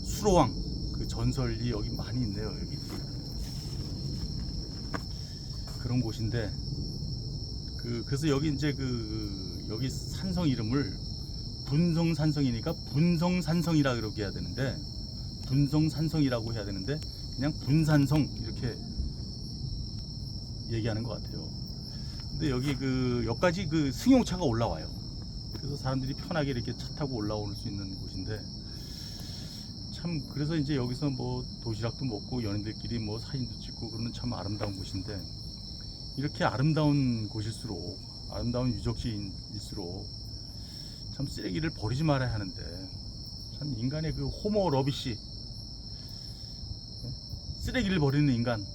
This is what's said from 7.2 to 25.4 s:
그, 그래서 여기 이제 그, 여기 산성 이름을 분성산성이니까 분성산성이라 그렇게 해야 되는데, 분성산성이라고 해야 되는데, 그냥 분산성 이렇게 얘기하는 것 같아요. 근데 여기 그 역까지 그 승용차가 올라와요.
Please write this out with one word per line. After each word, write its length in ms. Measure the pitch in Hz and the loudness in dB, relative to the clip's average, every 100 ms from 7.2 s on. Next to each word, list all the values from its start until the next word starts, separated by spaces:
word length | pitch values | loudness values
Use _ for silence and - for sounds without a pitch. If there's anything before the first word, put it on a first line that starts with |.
| - - - - - - | -4 -4 -4 -6 -6 -6
그, 260 | 117 117 107 | -4 -4 0
그래서 220 | 139 156 | 2 4
여기 240 | 135 156 | 4 4
이제 220 | 135 147 | 2 2
그, 920 | 139 131 120 110 110 107 98 92 98 - | 0 0 -2 -2 -2 -2 -4 -6 -6 -4
여기 200 | 110 131 | -2 -2
산성 600 | - - - 185 180 165 | -2 -4 -2 0 2 4
이름을 480 | 120 110 135 139 - - - - - - - - | 4 2 2 2 -2 -6 -6 -6 -6 -6 -6 0
분성산성이니까 1040 | 143 175 160 165 156 156 147 135 113 160 - - | 4 6 6 4 4 4 4 2 2 -2 -4 0
분성산성이라 1040 | 135 170 170 175 180 147 170 160 156 135 120 | 4 6 6 4 4 2 2 6 6 6 4
그렇게 280 | 107 104 | 0 0
해야 80 | 98 | 0
되는데, 440 | 90 87 101 131 87 - - - - - - - | 0 -4 0 0 0 -6 -6 -6 -6 -6 -6 2
분성산성이라고 1040 | 135 143 151 156 131 156 160 139 120 113 | 4 6 6 4 4 2 4 4 4 0
해야 120 | 113 104 | -2 -2
되는데, 340 | 95 98 151 - - - - | -2 0 -2 -2 -8 -6 0
그냥 180 | 139 | 0
분산성 760 | - 117 151 151 151 139 151 131 110 | 0 4 6 8 8 8 6 4 0
이렇게 320 | 117 - 123 - - - - - - - - - - - - - - - - - - - - | -4 -2 -2 -2 -6 -2 -2 -2 -6 -6 -8 -6 -4 -4 -4 -6 -6 -6 -6 -6 -6 -6 -2
얘기하는 320 | 117 110 107 | 0 2 0
것 180 | 117 95 | -2 -4
같아요. 260 | - 113 101 101 - - - - - - - | -4 -6 -6 -6 -6 -6 -8 -6 -6 -6 -4
근데 180 | 143 151 | 0 2
여기 260 | 127 139 131 | 2 2 2
그 480 | 135 131 127 123 113 | 2 2 4 2 2
역까지 420 | 117 180 175 175 | 4 4 4 2
그 260 | 160 139 | 2 2
승용차가 500 | - 247 262 208 185 | 4 8 8 8 2
올라와요. 460 | 165 113 110 80 80 85 - - - - | 2 4 2 0 -4 -6 -6 -8 -6 -8